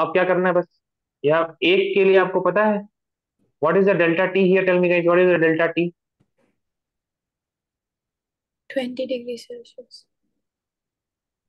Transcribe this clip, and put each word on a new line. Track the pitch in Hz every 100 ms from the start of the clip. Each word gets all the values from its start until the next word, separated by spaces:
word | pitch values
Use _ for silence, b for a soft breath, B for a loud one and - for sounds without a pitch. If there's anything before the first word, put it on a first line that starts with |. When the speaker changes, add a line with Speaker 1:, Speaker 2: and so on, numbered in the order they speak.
Speaker 1:
अब | 160
क्या | 180
करना | 180 180 185
है |
बस? | 175 175 _ _ _ _ _
यहाँ | 143 160 160 -
एक | 165 196 196
के | 202
लिए | 190 190
आपको | 180 185 180
पता | 180
है, | 214 208 208 _ _ _ _ _ _ _
what | 151 180
is | 196
the | 180
delta | 170 165 185
T | 190 185
here? | 190 185
Tell | 180
me, | 180
guys, | 175
what | 165 175
is | 180
the | 175 160
delta | 160 165 165
T? | 175 - _ _ _ _ _ _ _ _ _ _ _ _ _ _ _ _ _ _ _ _ _ _ _ _ _ _ -
Speaker 2:
Twenty | 269 247 254 254
degree | 254 240 233
Celsius। | - 240 233 - 240 - _ _ _ _ _ _ _ _ _ _ _ _ _ _